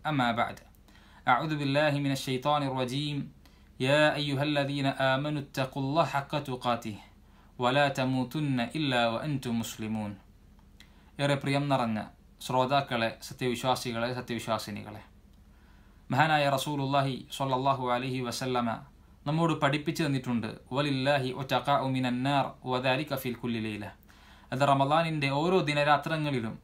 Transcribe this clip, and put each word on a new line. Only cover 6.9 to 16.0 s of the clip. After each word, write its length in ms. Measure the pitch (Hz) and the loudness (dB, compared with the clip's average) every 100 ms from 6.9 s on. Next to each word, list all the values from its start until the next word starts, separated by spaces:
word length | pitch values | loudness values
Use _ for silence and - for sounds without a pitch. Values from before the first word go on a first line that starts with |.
| 101 - - - - - - | -12 -14 -20 -20 -20 -20 -2
ولا 280 | 123 139 143 | 2 4 2
تموتن 680 | 135 131 131 123 156 147 127 117 156 | 2 0 0 -2 -2 0 0 -2 -2
إلا 240 | 147 123 117 | 0 2 2
وأنتم 440 | 113 156 135 123 | 0 -2 -4 -2
مسلمون. 580 | 117 113 - 110 110 104 95 - - - - - - - - - - | -4 -4 -6 -6 -4 -6 -10 -16 -20 -20 -20 -20 -20 -20 -20 -16 -2
ഏറെ 140 | 143 | 0
പ്രിയം 340 | 139 139 139 143 | 0 0 0 2
നിറഞ്ഞ 360 | 131 117 107 101 - - - | 0 0 -2 -6 -14 -20 -12
ശ്രോതാക്കളെ, 800 | - 131 127 139 139 120 113 - | -2 0 2 2 2 0 -2 -4
സത്യവിശ്വാസികളെ, 920 | - - 127 120 131 127 127 113 120 | -12 -6 -4 -2 0 -2 -2 -4 -4
സത്യവിശ്വാസിനികളെ, 880 | 127 120 117 117 110 - 104 107 104 - - - - - - - - - - | -4 -6 -6 -2 -4 -4 -10 -12 -14 -18 -20 -20 -20 -20 -20 -20 -20 -20 -20